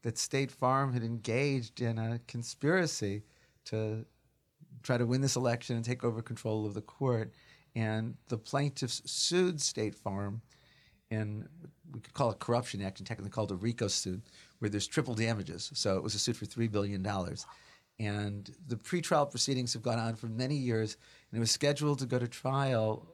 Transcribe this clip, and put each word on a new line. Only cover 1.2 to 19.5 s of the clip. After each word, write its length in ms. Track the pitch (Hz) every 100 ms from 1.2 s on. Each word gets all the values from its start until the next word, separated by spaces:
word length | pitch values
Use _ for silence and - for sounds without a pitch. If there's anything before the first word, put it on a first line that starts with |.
| 113 117 143 135 117 -
in 160 | 120 113
a 220 | 113 117 -
conspiracy 960 | 120 117 - 143 185 165 - 104 101 - _ _ _ -
to 400 | 110 110 110 113 _ _ _ _ _ - 120
try 160 | - 123
to 60 | 120
win 140 | 127
this 140 | 139 123
election 400 | 123 117 - 120
and 80 |
take 200 | 113 123
over 180 | 120 113
control 460 | 117 113 113 110 107
of 80 | 101
the 60 |
court. 500 | - - 135 117 110 - - - _ -
And 420 | 110 110 113 120 _
the 100 | 110
plaintiffs 640 | - 139 143 139 135 - -
sued 560 | - - 175 180 156
State 340 | - - 107 -
Farm 460 | - 95 101 107 - _ _ - _ _ _
in, 380 | 110 107 104 - 165 156 - -
we 100 | 131
could 120 | -
call 180 | - 123
it 80 | -
corruption 420 | - 117 117 101
action, 240 | 98 95 95
technically 260 | 113 101
called 200 | - 104
a 40 | 95
rico 320 | 110 117 104
suit, 340 | - - 92 - - - _
where 100 | 107
there's 180 | 104 -
triple 280 | - 147 113
damages. 560 | 113 110 - 85 -
So 240 | 135 107 95
it 60 |
was 100 | -
a 60 | 107
suit 160 | - 113
for 100 | 104
three 220 | - 117
billion 340 | 104 101 98
dollars. 460 | 95 101 87 - - - - - _ _
And 500 | 110 104 104 101 101 - 151
the 100 | 117
pretrial 520 | - 180 156 160 143
proceedings 440 | 120 -